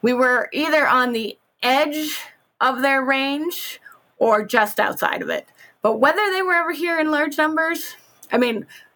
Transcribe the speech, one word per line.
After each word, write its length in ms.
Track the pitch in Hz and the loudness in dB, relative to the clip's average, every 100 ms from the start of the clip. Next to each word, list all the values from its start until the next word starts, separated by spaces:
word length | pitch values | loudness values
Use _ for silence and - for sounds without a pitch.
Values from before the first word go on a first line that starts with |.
We 100 | 240 | 2
were 360 | 247 254 247 214 | 2 2 2 -2
either 340 | - 311 311 285 | -4 0 2 4
on 260 | 254 247 | 2 2
the 240 | 233 214 - _ _ | -2 -6 -10 _ _
edge 600 | 240 262 302 302 302 - - _ _ _ | 0 2 2 -2 -6 -8 -12 _ _ _
of 220 | 254 254 | -2 0
their 220 | 277 269 | 2 2
range 760 | 262 269 277 285 320 359 - - - - _ _ | 0 0 0 -2 -4 -6 -12 -14 -20 -20 _ _
or 280 | 220 214 | 2 2
just 340 | 214 240 214 - | 2 0 0 0
outside 440 | 196 - - - | -2 0 -2 -2
of 60 | - | -4
it. 200 | - - _ - _ | -6 -8 _ -20 _
But 160 | 214 220 | 0 2
whether 320 | 269 311 415 | 2 2 0
they 120 | 381 | 0
were 120 | 370 | 0
ever 180 | 349 330 | 0 0
here 280 | 294 339 330 | -2 -2 0
in 100 | 311 | 0
large 260 | 294 311 302 | 0 -2 0
numbers, 600 | 311 311 320 330 - - _ _ - | 0 0 -2 -4 -8 -16 _ _ -4
I 80 | 240 | 0
mean, 280 | 240 226 - - - | 0 -2 -8 -20 -20